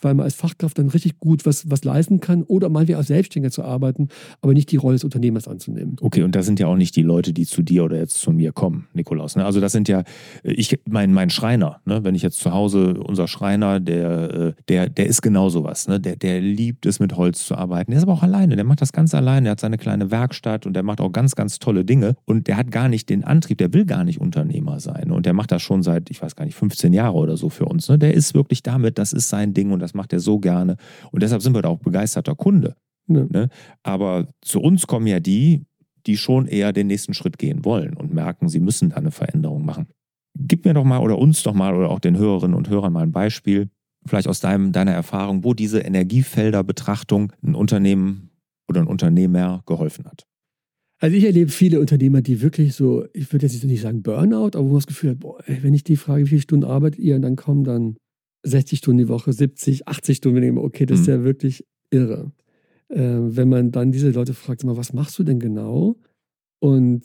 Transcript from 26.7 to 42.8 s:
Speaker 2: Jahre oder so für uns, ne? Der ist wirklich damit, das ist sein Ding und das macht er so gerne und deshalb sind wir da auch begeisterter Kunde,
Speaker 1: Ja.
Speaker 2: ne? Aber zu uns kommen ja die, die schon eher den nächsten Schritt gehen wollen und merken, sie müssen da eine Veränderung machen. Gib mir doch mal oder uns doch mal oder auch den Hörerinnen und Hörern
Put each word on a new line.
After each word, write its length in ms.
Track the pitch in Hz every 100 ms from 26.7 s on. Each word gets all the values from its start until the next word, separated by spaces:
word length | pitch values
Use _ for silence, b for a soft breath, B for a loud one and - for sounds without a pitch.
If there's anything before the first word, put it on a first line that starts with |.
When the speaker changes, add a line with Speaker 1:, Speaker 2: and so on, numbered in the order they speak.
| - 87
Speaker 2:
Jahre 240 | 92 117 85
oder 220 | 80 80
so 100 | 78
für 160 | -
uns, 240 | - 85 -
ne? 100 | 147
Der 140 | 147
ist 220 | 165 -
wirklich 280 | 143 139 123
damit, 360 | - 127 113 -
das 140 | 101
ist 140 | - -
sein 240 | 101 104
Ding 160 | 98 101
und 80 | 92
das 160 | 90
macht 180 | 98 -
er 60 | 90
so 180 | 85 104
gerne 380 | 92 90 90 98 B B B
und 100 | -
deshalb 180 | 107 113
sind 140 | 123
wir 80 | 117
da 60 | 85
auch 100 | 85
begeisterter 560 | - 92 107 - -
Kunde, 400 | 151 196 196 - - _ _ -
Speaker 1:
Ja. 160 | 156 135
Speaker 2:
ne? 180 | 92 123 B B B
Aber 440 | - 95 98 90 85 _
zu 180 | - -
uns 260 | 156 185 -
kommen 180 | 120 110
ja 140 | 92
die, 440 | 90 101 151 147 - _ _ _ -
die 100 | 104
schon 300 | - 131 127
eher 260 | 101 101
den 160 | 98 101
nächsten 260 | 101 -
Schritt 240 | - 90 -
gehen 260 | - -
wollen 320 | 101 113 147 -
und 160 | 76
merken, 360 | 80 82 87 87
sie 120 | 80
müssen 300 | 92 - 170
da 60 | -
eine 160 | 151
Veränderung 520 | - - 156 151 147
machen. 220 | 151 156 160 _ _ _ _ 139
Gib 280 | 135 170
mir 100 | 185
doch 100 | 147
mal 140 | 131 123
oder 180 | 110 -
uns 260 | 139 156
doch 100 | 113
mal 200 | 101 95
oder 160 | 90 85
auch 100 | 92
den 180 | 92 90
Hörerinnen 380 | 107 95 90 87
und 120 | 87
Hörern 240 | 101